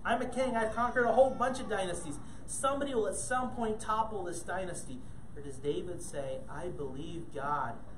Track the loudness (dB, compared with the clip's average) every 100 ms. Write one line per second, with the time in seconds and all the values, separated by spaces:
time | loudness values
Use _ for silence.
0 | 2 2 2 0 2 2 2 2 2 4
1 | 6 8 8 6 0 0 -2 0 0 -2
2 | -4 -6 -8 -8 -6 0 2 2 2 2
3 | 2 -2 0 0 0 0 0 0 2 2
4 | 2 0 -2 -4 -4 -2 -2 -4 -6 -8
5 | -8 -8 -8 -8 -8 -2 0 0 -2 -6
6 | -4 -4 -4 -4 -6 -6 -4 -4 -4 -6
7 | -6 -6 -6 -4 0 0 0 -4 -8